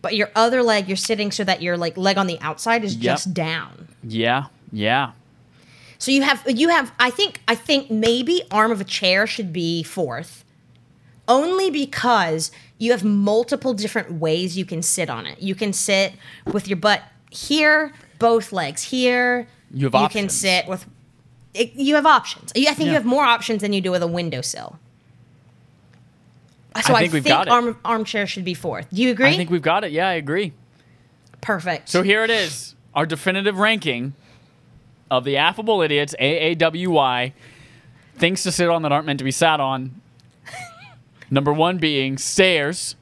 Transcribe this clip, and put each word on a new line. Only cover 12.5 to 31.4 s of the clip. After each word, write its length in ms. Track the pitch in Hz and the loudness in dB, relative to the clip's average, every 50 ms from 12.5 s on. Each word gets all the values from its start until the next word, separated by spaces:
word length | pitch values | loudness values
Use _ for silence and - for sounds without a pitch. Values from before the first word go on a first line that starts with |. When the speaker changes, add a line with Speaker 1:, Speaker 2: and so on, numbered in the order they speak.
| - - - - _ _ | -10 -14 -20 -20 _ _
Speaker 1:
you 120 | 220 226 | 0 2
have 120 | 240 220 175 | 2 2 2
multiple 680 | 214 208 202 202 208 208 220 247 - 294 285 - 262 247 | 2 2 2 2 4 2 2 2 0 -2 -2 -2 -2 -4
different 400 | 196 208 208 - 226 180 - 175 | -2 -4 -4 -4 -4 -6 -4 -6
ways 460 | 160 156 160 156 170 180 185 170 185 | -4 0 0 0 0 0 -2 -4 -6
you 60 | 185 | -6
can 160 | 180 180 160 170 | -6 -6 -4 -2
sit 260 | - - - 175 151 | -2 -2 -2 -2 -4
on 160 | 131 113 95 | -6 -8 -8
it. 140 | 71 71 - | -12 -12 -8
You 140 | - 196 190 | -6 -6 -4
can 180 | 185 226 202 185 | -4 -4 -4 -2
sit 400 | - - - 202 190 196 185 190 - - - - - - - - | -4 0 0 2 2 2 0 -2 -10 -20 -20 -20 -14 -10 -6 -4
with 160 | 208 196 196 | -4 -4 -4
your 80 | 196 | -6
butt 260 | 175 156 208 202 - - - _ _ _ _ | 0 2 2 2 2 -2 -12 _ _ _ _
here, 640 | - - - - - 208 302 302 302 302 311 294 285 - - - _ - | -16 -14 -4 -2 0 2 4 4 4 2 2 -2 -8 -16 -20 -20 _ 0
both 340 | 226 233 233 226 202 - - | 2 4 4 4 0 -2 -6
legs 300 | 185 165 139 147 - - | -4 -4 -4 -6 -8 -8
here. 640 | - - 254 254 247 247 247 247 247 247 247 240 - _ _ _ _ - | -4 -2 0 2 2 2 2 2 2 0 -2 -4 -8 _ _ _ _ -4
Speaker 2:
You 140 | 131 139 | -2 -2
have 80 | 135 117 | 2 4
Speaker 1:
You 60 | 131 | 4
Speaker 2:
options. 220 | 143 151 - 220 202 | 2 4 0 -2 -4
Speaker 1:
can 60 | 190 | -2
sit 380 | - - - 190 185 180 - - | -4 -2 0 2 2 0 0 -2
with, 160 | 185 175 - - - _ _ _ _ _ _ _ _ _ - _ _ | -8 -10 -10 -16 -20 _ _ _ _ _ _ _ _ _ -20 _ _
it, 180 | - 233 226 - | -4 -4 -4 -2
you 200 | 254 277 269 294 | -4 0 2 2
have 100 | 302 285 | 4 6
options. 480 | 320 294 254 - - - - - - - | 6 4 4 2 -2 -12 -12 -14 -6 0
I 60 | 220 269 | 2 2
think 160 | 294 294 - | 2 2 2
Speaker 2:
Yeah. 40 | 320 | 0
Speaker 1:
you 60 | 294 320 | 2 2
have 120 | 302 226 | 2 2
more 180 | 233 254 285 294 | 2 2 4 4
options 380 | 247 233 233 - - 226 208 208 | 4 2 2 0 -4 -4 -2 -2
than 100 | 202 202 | 0 0
you 80 | 196 | 0
do 100 | 180 185 180 | 0 0 0
with 100 | 180 170 | 0 0
a 40 | |
windowsill. 720 | 170 170 175 175 165 143 127 123 - - - - 50 - - _ - _ _ _ _ - - - _ _ _ _ - _ _ _ _ _ _ _ _ - - - _ _ _ _ _ _ _ _ _ _ _ _ _ - - - | -2 -2 -2 -4 -4 -6 -6 -6 -8 -8 -8 -12 -14 -16 -20 _ -20 _ _ _ _ -20 -20 -20 _ _ _ _ -20 _ _ _ _ _ _ _ _ -20 -20 -20 _ _ _ _ _ _ _ _ _ _ _ _ _ -8 -2 2
So 80 | 269 262 | 4 4
Speaker 2:
I 40 | 226 | 4
Speaker 1:
I 20 | - | 4
Speaker 2:
think 100 | 175 160 | 4 2
we've 80 | 151 131 | 0 4
Speaker 1:
think 100 | - 131 | 4 4
Speaker 2:
got 140 | 139 185 | 4 4
it. 40 | - 240 | 4 4
Speaker 1:
arm, 260 | 240 233 240 226 - _ | 4 4 0 -4 -6 _
armchair 420 | - 233 220 220 214 - 220 202 | -4 -2 -2 -2 -4 -4 -4 -4
should 180 | 185 - 202 185 | -4 -6 -6 -6
be 80 | 175 180 | -6 -6
fourth. 360 | 165 - 170 127 92 127 - - | -4 -4 -6 -6 -6 -8 -8 -2
Do 80 | 180 | 2
you 100 | 240 254 247 | 2 2 4
agree? 160 | 190 254 277 | 4 4 4
Speaker 2:
I 80 | 302 | 4
think 120 | 185 180 160 | 2 0 0
we've 140 | 175 175 143 | 0 0 2
got 220 | 156 165 196 214 | 2 2 2 0
it. 80 | 185 147 | 0 0
Yeah, 160 | 156 175 190 | 0 0 2
I 60 | 180 | 0
agree. 380 | 165 151 139 151 185 208 175 139 - - _ _ _ _ _ _ _ _ _ _ _ _ _ - - | -2 -2 -2 -2 -2 -2 -4 -6 -12 -20 _ _ _ _ _ _ _ _ _ _ _ _ _ -20 -16